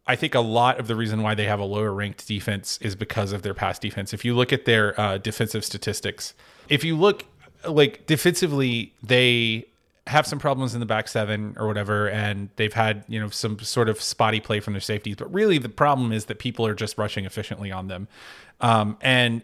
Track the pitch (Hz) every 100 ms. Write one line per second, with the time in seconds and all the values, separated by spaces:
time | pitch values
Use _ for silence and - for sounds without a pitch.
0 | - 123 156 131 117 113 123 127 113 113
1 | 110 107 107 107 104 101 101 104 107 98
2 | 101 - - 101 - 101 - - 110 98
3 | 110 - 98 101 101 95 95 90 104 101
4 | 104 107 120 120 123 127 - 113 104 101
5 | 104 95 107 - 110 110 - 101 - 104
6 | 98 - - - - - - 143 165 156
7 | 202 202 - _ - _ 170 156 143 -
8 | - 156 180 175 175 143 131 117 101 _
9 | 110 123 123 120 113 110 - _ _ _
10 | - 147 151 147 151 131 127 120 113 110
11 | - 117 104 107 107 - 107 104 101 104
12 | 104 107 104 101 98 - 107 117 110 104
13 | - 110 107 - 110 104 - - 110 107
14 | - - 110 107 - 104 104 101 - 104
15 | 107 101 - 180 214 156 123 - 147 135
16 | 120 110 - 107 123 110 110 104 107 -
17 | 104 - 95 - 101 98 101 92 92 92
18 | 104 - - - - - 120 113 104 107
19 | 131 127 120 117